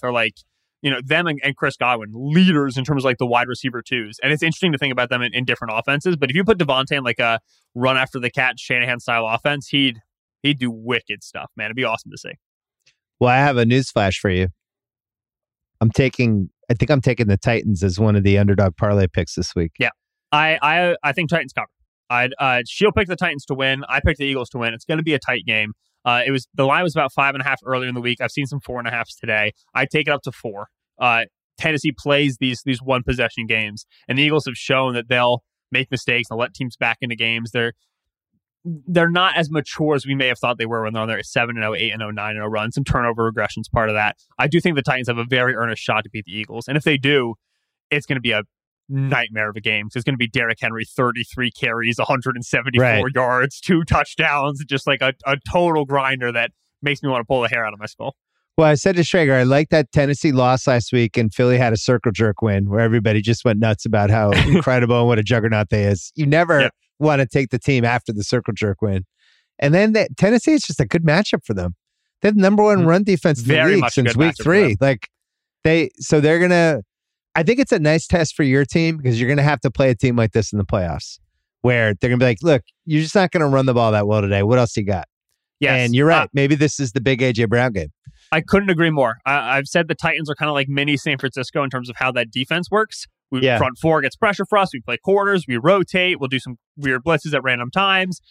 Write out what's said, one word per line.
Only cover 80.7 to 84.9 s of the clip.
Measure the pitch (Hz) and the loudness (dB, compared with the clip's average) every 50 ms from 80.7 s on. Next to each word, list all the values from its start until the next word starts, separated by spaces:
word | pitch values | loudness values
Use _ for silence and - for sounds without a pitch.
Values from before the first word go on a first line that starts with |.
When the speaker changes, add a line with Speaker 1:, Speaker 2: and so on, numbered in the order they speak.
| - 101 90 85 73 - - - - - _ _ _ _ _ _ _ _ | 0 -2 -2 -2 -6 -8 -10 -14 -18 -20 _ _ _ _ _ _ _ _
Speaker 2:
where | - 123 123 120 113 107 101 | 0 2 4 4 2 2 0
they're | - - 120 | 0 0 0
gonna | 123 123 | 2 4
be | 127 | 2
like, | 123 113 - | 2 2 2
"Look, | - 165 143 117 - _ _ _ - | 2 2 2 2 0 _ _ _ -6
you're | 165 151 151 | -2 0 0
just | 160 156 - | 0 2 2
not | 208 185 170 | 2 2 2
gonna | - 175 151 139 | 2 0 2 2
run | 135 135 135 | 2 2 4
the | 131 | 2
ball | 120 120 117 110 | 2 2 4 2
that | 107 104 101 | 2 2 2
well | 104 107 107 | 2 0 0
today. | 101 98 101 98 | 2 2 0 2
What | 101 107 127 127 | 2 4 4 4
else | 117 - - | 2 2 0
you | 117 101 | -4 -4
got?" | 98 | -2